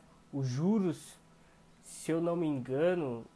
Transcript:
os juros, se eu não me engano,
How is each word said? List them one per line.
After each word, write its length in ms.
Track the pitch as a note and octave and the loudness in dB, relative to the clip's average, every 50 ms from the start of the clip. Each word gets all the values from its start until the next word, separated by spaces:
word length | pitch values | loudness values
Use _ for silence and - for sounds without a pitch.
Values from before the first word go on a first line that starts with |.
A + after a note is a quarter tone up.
| - - - - - - | -10 -18 -20 -20 -14 -8
os 160 | - C#3 C3+ | -4 -2 -2
juros, 720 | B2+ B2 C3+ D#3+ F#3+ A3 A3 F#3+ F3 D3 - - - - - - - - - - - - - - - - - | -2 0 2 2 2 4 4 2 0 0 -4 -8 -14 -18 -20 -20 -20 -20 -20 -20 -20 -20 -20 -20 -20 -20 -20
se 300 | - - - - - - | -20 -16 -14 -8 -2 -2
eu 80 | D#3+ E3+ | 0 2
não 160 | E3+ E3+ E3+ | 2 2 2
me 100 | F3 E3 | 2 2
engano, 760 | D#3 D3 C3 A#2+ B2+ B2 C3+ D#3+ F3+ F#3 F3 D#3 C3 A#2+ A2+ - - - | 0 0 -2 -2 -2 0 2 4 4 2 2 0 -2 -4 -6 -8 -12 -18